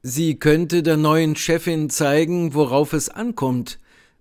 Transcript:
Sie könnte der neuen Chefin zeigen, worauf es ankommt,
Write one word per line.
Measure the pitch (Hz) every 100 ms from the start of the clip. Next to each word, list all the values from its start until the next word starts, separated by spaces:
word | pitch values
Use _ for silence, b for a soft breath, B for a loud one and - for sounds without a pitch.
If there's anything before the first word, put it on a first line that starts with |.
Sie | 131 123 165 139
könnte | 151 151 170 170
der | 160 156
neuen | 151 160 160 151
Chefin | - 165 175 160 151
zeigen, | - 147 147 160 175 165
worauf | 139 143 135 147
es | 156 -
ankommt, | - 233 - 131 123 - - b b b b